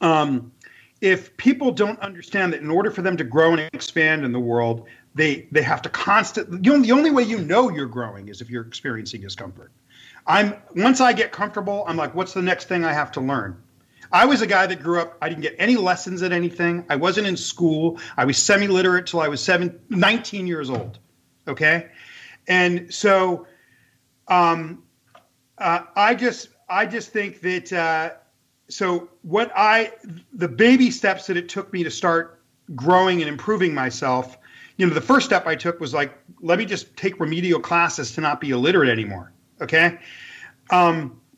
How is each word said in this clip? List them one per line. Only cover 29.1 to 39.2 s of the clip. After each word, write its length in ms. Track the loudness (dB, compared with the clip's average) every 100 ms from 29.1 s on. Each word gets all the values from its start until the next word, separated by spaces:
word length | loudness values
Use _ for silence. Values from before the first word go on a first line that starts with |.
| _
what 320 | -4 -2 0
I, 380 | 2 4 4 0 -8 -18 -20 -16
the 160 | -6 -4
baby 420 | 4 6 8 4
steps 360 | 2 -2 -2 -4
that 100 | -6
it 140 | -6
took 200 | -8 -6
me 140 | -6
to 60 | -6
start 500 | -2 0 0 -2 _ _ _ -16
growing 460 | -4 4 4 6 2
and 80 | -2
improving 460 | -4 -4 0 0
myself, 640 | 0 -4 -4 -2 -2 -2 -12 _ -20 -12 0
you 80 | 2
know, 80 |
the 80 | 2
first 240 | 4 2 4
step 200 | 0 0
I 80 |
took 260 | -4 -4 -6
was 120 | -4
like, 240 | -4 -4 -8 -20 -6
"Let 180 | 0 0
me 60 |
just 320 | 0 -6 -10 -6
take 240 | -6 -4
remedial 400 | -4 -2 0 0
classes 520 | 0 0 0 -2 -8
to 100 | -4
not 180 | -2 -2
be 100 | -2
illiterate 380 | 0 2 4 4
anymore." 420 | 2 -4 -8